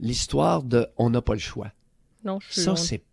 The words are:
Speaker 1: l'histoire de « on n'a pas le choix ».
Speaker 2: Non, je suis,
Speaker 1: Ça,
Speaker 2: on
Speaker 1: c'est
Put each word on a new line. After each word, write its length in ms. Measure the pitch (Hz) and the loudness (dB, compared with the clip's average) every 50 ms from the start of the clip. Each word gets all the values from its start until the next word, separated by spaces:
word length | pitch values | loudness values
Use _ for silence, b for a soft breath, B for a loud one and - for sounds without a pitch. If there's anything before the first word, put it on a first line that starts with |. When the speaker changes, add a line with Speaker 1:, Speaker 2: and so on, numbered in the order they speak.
Speaker 1:
l'histoire 640 | - 113 123 - - - - 143 156 170 175 160 | -4 -2 -2 -2 -2 0 0 2 2 2 2 0
de « 240 | 135 120 120 120 113 - _ | 0 2 2 2 2 2 _
on 140 | - 117 117 | 2 2 2
n'a 100 | 117 123 | 2 2
pas 120 | - - 110 | 0 0 -2
le 40 | 101 | -2
choix ». 320 | - - - - 104 104 - _ _ _ _ _ _ _ _ _ 220 | -4 -8 -8 -10 -10 -12 -14 _ _ _ _ _ _ _ _ _ -6
Speaker 2:
Non, 160 | 202 190 196 | -6 -6 -6
je 120 | - - | -8 -8
suis, 80 | - 196 | -4 -2
Speaker 1:
Ça, 100 | 170 190 | 0 0
Speaker 2:
on 40 | 185 | 0
Speaker 1:
c'est 260 | 165 170 170 117 - - _ | 0 0 -2 -4 -6 -8 _